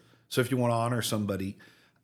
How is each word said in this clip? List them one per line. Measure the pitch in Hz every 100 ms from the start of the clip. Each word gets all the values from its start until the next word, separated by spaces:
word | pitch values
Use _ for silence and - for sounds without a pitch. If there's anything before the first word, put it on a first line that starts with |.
| - _ -
so | -
if | 120
you | 131
wanna | 120
honor | 117 117 120
somebody, | 107 110 104 95 98 - - - _ _